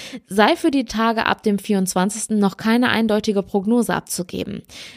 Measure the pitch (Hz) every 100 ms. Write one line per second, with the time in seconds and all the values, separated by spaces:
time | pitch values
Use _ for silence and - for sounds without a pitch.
0 | - 254 - 196 226 339 320 269 233 214
1 | 226 226 - - 214 202 - 202 185 185
2 | 196 220 - 214 196 - 220 233 247 214
3 | 226 208 214 202 190 208 196 240 202 175
4 | - - 180 - - - - - -